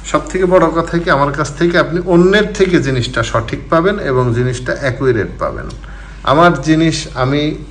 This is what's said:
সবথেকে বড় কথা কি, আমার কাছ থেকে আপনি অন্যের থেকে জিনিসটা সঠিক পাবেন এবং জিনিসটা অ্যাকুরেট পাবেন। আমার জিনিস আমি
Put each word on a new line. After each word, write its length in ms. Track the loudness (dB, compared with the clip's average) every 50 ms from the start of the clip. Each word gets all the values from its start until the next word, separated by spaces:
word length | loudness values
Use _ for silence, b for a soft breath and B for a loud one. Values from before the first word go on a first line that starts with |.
| -6
সবথেকে 400 | -2 -2 -2 -2 -2 -2 0 2
বড় 220 | 4 4 4 4
কথা 320 | 4 0 -2 -2 0 -2 -2
কি, 120 | 0 2
আমার 220 | 2 2 2 0
কাছ 220 | 0 -4 -4 -6 -2 0
থেকে 200 | 0 2 2 2
আপনি 220 | 0 2 -2 -4 0
অন্যের 460 | 4 4 6 6 6 4 4 2 0
থেকে 300 | 0 0 2 2 2 0
জিনিসটা 400 | 2 0 0 -2 -2 -2 -2 -4
সঠিক 380 | -2 0 -2 -2 -2 -2 -8 -8 -4 0
পাবেন 280 | 0 2 2 2 0 0
এবং 360 | -2 -2 0 0 2 2 0
জিনিসটা 420 | 0 0 -2 -2 -4 -6 -6 -6 -4
অ্যাকুরেট 460 | -4 -4 -4 0 2 2 2 2 -2 -4 -4 -6
পাবেন। 260 | -6 -4 -4 -8 -10 -12 -12 -14 B B B B B B B B
আমার 400 | B 0 2 4 4 4 2 0
জিনিস 460 | 0 2 2 4 4 2 0 -2 -8 -8 -4
আমি 400 | -2 -2 0 0 0 -2 -2 -4 -6 -12 -16